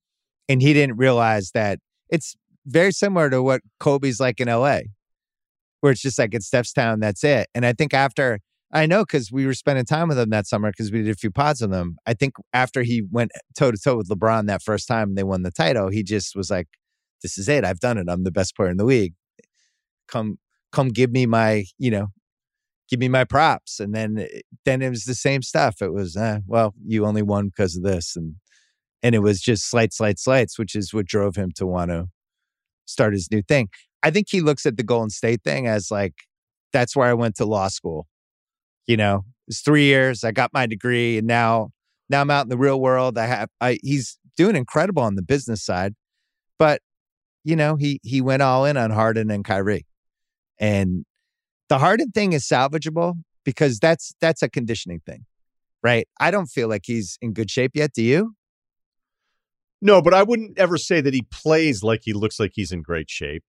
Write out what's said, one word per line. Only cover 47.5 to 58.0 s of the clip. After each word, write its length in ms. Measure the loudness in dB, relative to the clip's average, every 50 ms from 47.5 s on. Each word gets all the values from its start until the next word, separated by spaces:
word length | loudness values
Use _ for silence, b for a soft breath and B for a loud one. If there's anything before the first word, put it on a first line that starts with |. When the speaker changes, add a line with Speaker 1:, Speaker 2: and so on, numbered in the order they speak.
| 0
Speaker 1:
know, 200 | 2 2 2 2
he, 240 | 0 0 -2 -2 -4 -4
he 180 | -2 -2 0
went 200 | 2 2 2 2
all 240 | 4 4 4 4 2
in 120 | 2 2
on 120 | 0 0 0
Harden 400 | 0 2 2 2 2 0 -2 -2
and 160 | -4 -4 -4
Kyrie. 400 | -2 -2 0 0 0 -2 -2 -6 _ _ _ _ _ _ _ _ _ _ _ _ _ _
And 480 | -4 -2 0 0 0 0 0 -2 -4 -8 _ _ _ _ _ _ _ _ _ _ _ _ 0
the 80 | 2
Harden 340 | 4 4 4 4 2 0 -2
thing 220 | -2 0 0 2 0
is 100 | 0 0
salvageable 680 | 0 2 2 2 0 -2 -4 -6 -6 -4 -2 -2 -2 -4 -6 -10 _ _ _ -6
because 340 | -4 0 2 2 2 2 2
that's, 340 | 2 2 2 2 -2 -12 -6 -2
that's 220 | 0 0 0 0
a 80 | -2 -4
conditioning 500 | -4 -4 -4 -4 -6 -6 -8 -10 -12 -14 -14
thing, 200 | -16 -18 -20 -20 _ _ _ _ _ _ _ _ _ _ _ 0
right? 240 | 2 2 2 0 -4 _ -2
I 120 | 0 0
don't 160 | 0 0 -4
feel 200 | -4 -4 -4 -2
like 160 | -2 -2 -4 -4
he's 320 | -6 -6 -6 -6 -8 -10 -10
in 120 | -10 -8 -6
good 180 | -6 -6 -4
shape 220 | -2 -2 -2 0 0
yet. 180 | -2 -2 -2 0
Do 100 | 0